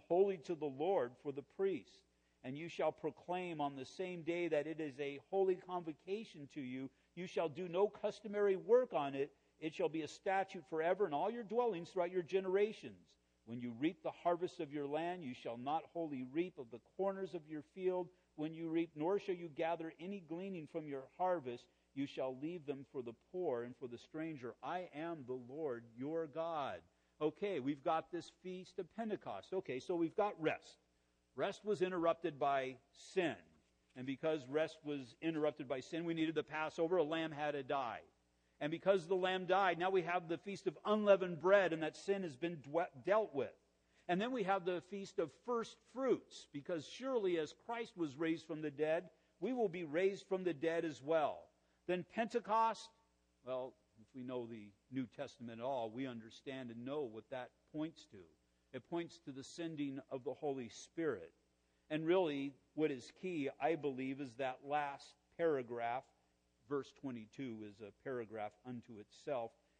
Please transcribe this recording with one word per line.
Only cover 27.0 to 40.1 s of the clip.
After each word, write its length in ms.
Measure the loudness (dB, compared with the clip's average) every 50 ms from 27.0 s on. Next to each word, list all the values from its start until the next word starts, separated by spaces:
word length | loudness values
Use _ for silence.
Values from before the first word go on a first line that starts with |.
| _ _ _ 0
Okay, 380 | 0 0 0 0 -2 0 0 0
we've 240 | 0 0 0 0
got 300 | 2 2 2 2 0 -2
this 180 | -6 -6 -6 -8 -14 _ -10
Feast 340 | -8 -8 -8 -10 -10 -8 -8
of 80 | -8 -8 -6
Pentecost. 580 | -6 -4 -2 -4 -4 -4 -6 -8 -8 -6 -4
Okay, 280 | -4 -4 -2 -2 -4 -4
so 160 | -2 0 2
we've 180 | 2 2 2 2
got 260 | 2 2 2 2 0
rest. 360 | 0 0 0 -2 -6 -16 -20 _ _ _ _ _ _ _ _ _ _ _ -4
Rest 300 | -2 0 0 -2 -2 0
was 180 | 0 2 2
interrupted 560 | 2 2 2 2 4 4 4 2 0 -4 0 2
by 380 | 2 4 4 4 2 0 -6 -10 _ _ _ -20 -12 -4 0
sin. 200 | 2 2 2 0 -2 -10 -20 _ _ _ _ _ _ _ _ -12
And 100 | -8 -6
because 400 | -6 -4 0 0 0 0 0 -2 0
rest 280 | 0 2 2 0 -2 -8 -6
was 320 | -6 -4 -4 -6 -10 -10 -4
interrupted 460 | -2 0 0 2 2 2 2 0 -4 -4
by 120 | -4 -4
sin, 240 | -4 -6 -4 -4 -2
we 100 | 0 2
needed 200 | 2 2 2 2
the 80 | 0
Passover. 560 | -2 -2 -2 -4 -2 -2 0 2 2 4 6 4
A 40 |
lamb 300 | 4 4 2 -2 -2 -2
had 200 | -2 -2 -2 -2
to 100 | -2 -2
die. 380 | -2 0 0 0 0 -2 -4 -6 -10 -14 _ _ _ _ _ _ _ _ _ -4
And 100 | -2 -2
because 360 | -2 2 4 6 6 6 6
the 80 | 2 2
lamb 320 | 2 4 2 2 2 4
died, 320 | 4 6 6 6 6 4 4
now 120 | 2 4
we 120 | 4 4
have 260 | 4 4